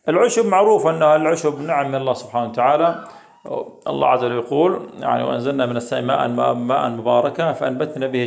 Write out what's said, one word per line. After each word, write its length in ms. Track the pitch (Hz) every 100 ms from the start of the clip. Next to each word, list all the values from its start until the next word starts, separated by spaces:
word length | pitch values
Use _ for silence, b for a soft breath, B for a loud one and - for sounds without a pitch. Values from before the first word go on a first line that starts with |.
| -
العشب 380 | 170 233 220 151
معروف 400 | 185 208 208 156
أنها 300 | 160 156 156
العشب 440 | 160 165 151 143
نعم 280 | 151 147 135
من 60 |
الله 180 | 135 131
سبحانه 360 | 123 - 120 117
وتعالى. 560 | 120 127 151 170 170 B B B B - - - - -
الله 220 | 139 135
عز 160 | 127
وجل 100 | 120
يقول، 540 | 120 117 143 180 196 - -
يعني: 220 | - 120
"وأنزلنا 440 | 131 123 127 139 123
من 100 | 120
السماء 520 | - 131 123 143 127
ماء، 260 | 120 127
ماء 340 | 120 120 139 127
مباركا 640 | 117 113 120 131 - 165
فأنبتنا 540 | 135 139 127 151 135 131
به 180 | 127